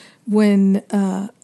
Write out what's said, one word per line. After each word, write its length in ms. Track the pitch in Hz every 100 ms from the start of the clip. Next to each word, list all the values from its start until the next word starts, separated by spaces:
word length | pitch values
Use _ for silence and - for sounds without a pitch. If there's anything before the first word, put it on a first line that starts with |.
| - _ -
When, 520 | 208 208 202 196 196 -
uh, 380 | 202 196 185 202 -